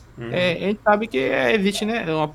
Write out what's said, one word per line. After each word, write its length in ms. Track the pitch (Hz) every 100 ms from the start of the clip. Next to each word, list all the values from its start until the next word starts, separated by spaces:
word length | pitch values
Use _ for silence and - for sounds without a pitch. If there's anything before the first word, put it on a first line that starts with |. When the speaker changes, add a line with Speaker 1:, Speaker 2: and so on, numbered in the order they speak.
| - -
Speaker 1:
Uhum. 140 | 117
Speaker 2:
É, 200 | 151 180
a 60 | 165
gente 200 | 185 214
sabe 240 | 214 208 220
que 120 | 262
é, 360 | 269 269 247
existe, 300 | 220 196 202
né? 200 | 214 226 180
É 40 |
uma, 200 | 156 151